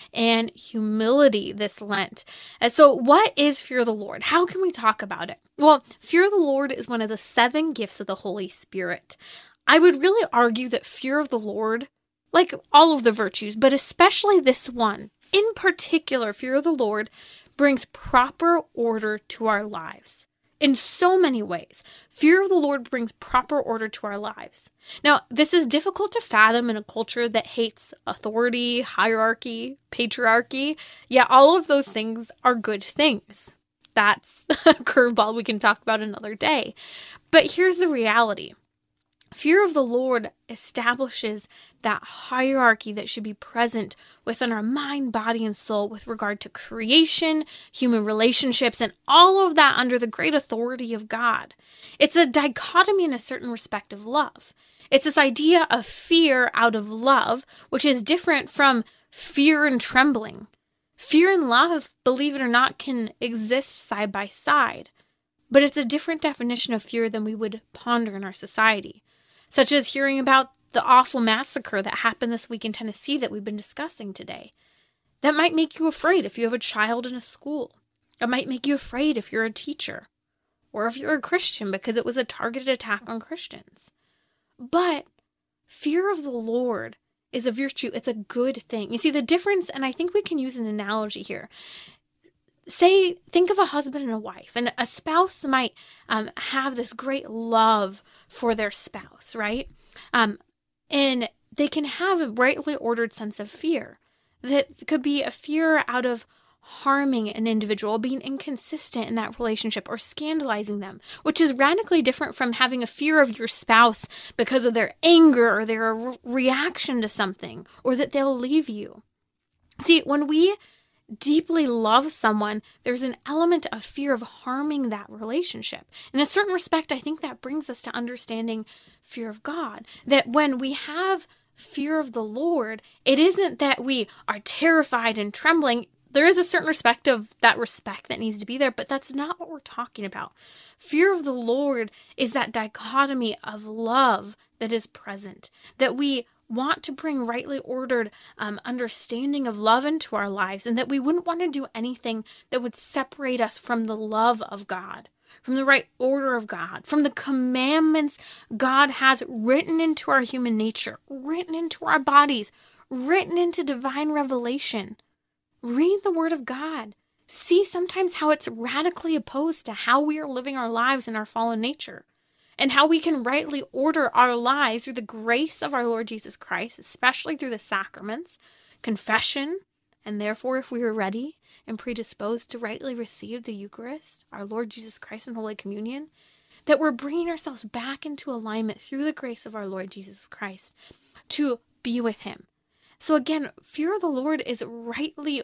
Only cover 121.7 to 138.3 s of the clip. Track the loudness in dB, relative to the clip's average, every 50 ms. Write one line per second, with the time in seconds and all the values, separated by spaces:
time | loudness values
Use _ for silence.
121.7 | 0 0 2 2 2 2 2 0 -6 -2 0 0 0 0 -2 -4 -4 -8 -10 _
122.7 | _ _ _ -6 -4 -4 -4 -6 -8 -10 _ -6 -2 0 2 2 2 2 0 -4
123.7 | -8 -10 -12 -12 -8 -6 -2 -2 -2 -2 -4 -10 -18 -14 -10 -8 -6 -4 -4 -4
124.7 | -4 -2 -2 -4 -4 -6 -10 -14 -16 -14 -10 -4 -4 -4 -4 -4 -8 -10 -10 -12
125.7 | -12 -12 -16 _ _ -20 -20 -6 -2 0 0 0 0 0 0 0 -2 -4 -2 -2
126.7 | -2 -4 -2 -4 -6 -8 -6 -8 -8 -8 -10 -12 -12 -12 -12 -8 -8 -8 -8 -8
127.7 | -12 -14 -14 -10 -8 -8 -8 -8 -10 -12 -12 -10 -8 -6 -6 -6 -6 -8 -10 -14
128.7 | -18 -20 _ _ _ _ _ _ -14 -12 -12 -12 -12 -12 _ -10 -8 -8 -8 -8
129.7 | -10 -14 -18 -20 -20 -16 -2 2 2 2 2 2 0 0 2 2 0 -2 -4 -6
130.7 | -6 -8 -10 -8 -6 -4 -2 -2 -2 -4 -4 _ _ _ _ _ _ _ -20 -12
131.7 | -8 -6 -4 -2 -2 -2 -2 -4 -6 -6 -8 -6 -6 -4 -2 0 0 0 -2 -4
132.7 | -8 -12 -16 _ _ _ _ 2 4 6 6 6 6 4 0 0 0 -2 0 0
133.7 | 0 0 0 -2 -2 -2 -2 -4 -8 -12 -8 -6 -6 -6 -6 -8 -4 0 2 4
134.7 | 6 4 4 2 0 -2 0 0 -2 -2 -4 -6 -8 0 2 2 4 4 4 2
135.7 | 0 -2 -4 -8 _ _ _ _ 2 6 6 6 6 6 2 2 0 0 0 0
136.7 | -2 2 2 2 2 4 _ 2 2 2 -2 -8 _ _ 4 4 4 4 -2 -6
137.7 | -8 -12 -12 -14 -14 -14 -10 _ -8 -6 -6 -6